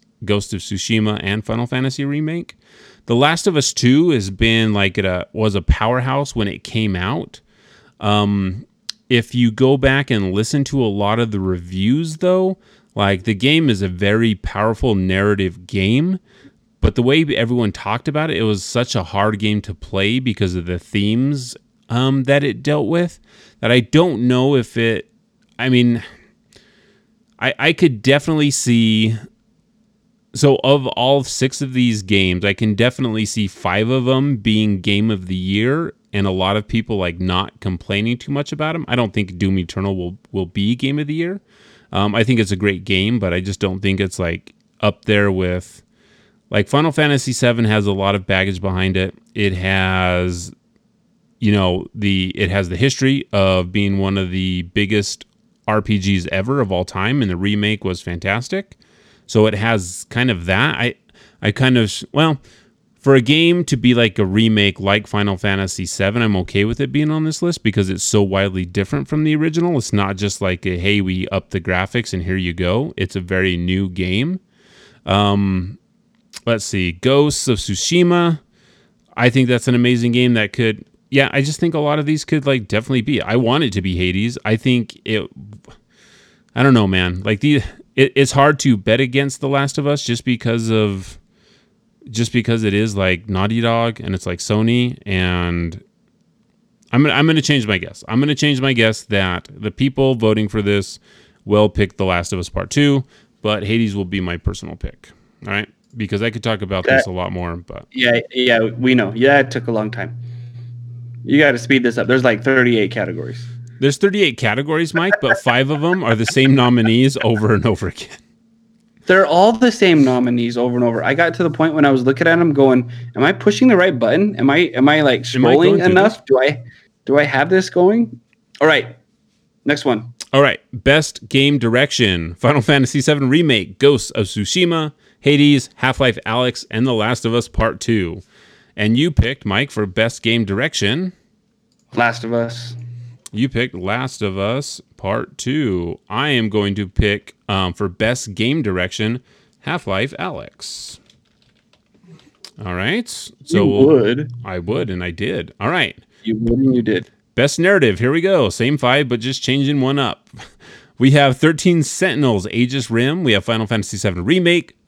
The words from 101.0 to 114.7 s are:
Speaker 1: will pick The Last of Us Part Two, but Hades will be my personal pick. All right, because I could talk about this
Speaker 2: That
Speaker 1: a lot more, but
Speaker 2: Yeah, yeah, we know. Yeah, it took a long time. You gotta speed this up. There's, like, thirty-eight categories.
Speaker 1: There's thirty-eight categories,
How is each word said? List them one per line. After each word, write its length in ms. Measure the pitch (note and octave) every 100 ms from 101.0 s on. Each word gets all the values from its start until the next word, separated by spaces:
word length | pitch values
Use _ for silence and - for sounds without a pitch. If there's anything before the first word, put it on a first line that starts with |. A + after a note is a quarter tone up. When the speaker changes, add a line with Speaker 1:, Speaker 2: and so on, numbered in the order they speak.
| _ _ _ _ -
Speaker 1:
will 240 | G#2 G#2+
pick 280 | - G2 -
The 80 | F#2+
Last 280 | F2 F2
of 60 | F#2
Us 100 | F2
Part 220 | F#2+ F2+
Two, 320 | C#3+ C#3+ C#3 C3 _ _ _
but 200 | G#2+ G#2+
Hades 320 | G2+ A#2 A2+ G2
will 100 | F#2
be 160 | G2
my 160 | F2+ F2
personal 380 | - F#2 D#2+ -
pick. 360 | - - - _ _ _ C3+
All 80 |
right, 160 | G2+ G#2+ _ _ B2
because 240 | G2+ G2+
I 80 | A#2
could 140 | A2+
talk 180 | A#2 G#2+
about 240 | G2 F#2+ F2+
this 200 | C3+ G2+
Speaker 2:
That 60 |
Speaker 1:
a 20 |
lot 200 | F#2 F#2
more, 240 | F2+ F2 F2
but 280 | E2+ - -
Speaker 2:
Yeah, 300 | - B2 B2 -
yeah, 300 | B2+ B2 A2+
we 340 | A2+ A#2+ B2+ B2+
know. 160 | G2+
Yeah, 260 | A#2 C3+ C#3+
it 120 | B2+
took 160 | B2 A#2
a 40 |
long 200 | A2 G#2+
time. 260 | G#2 F#2+ - - - - - - - - - - -
You 140 | - C#3+
gotta 220 | D3 A#2+
speed 240 | B2 C3
this 140 | A#2+ A#2
up. 100 | G#2+
There's, 160 | B2+
like, 200 | B2 A2
thirty-eight 460 | B2 C3+ B2 A2+ G2
categories. 540 | A2+ F#2 E2 B1 - - - - -
Speaker 1:
There's 180 | C#3 C#3
thirty-eight 400 | G3+ G3+ E3 A#2
categories, 560 | A2+ A2+ C#3+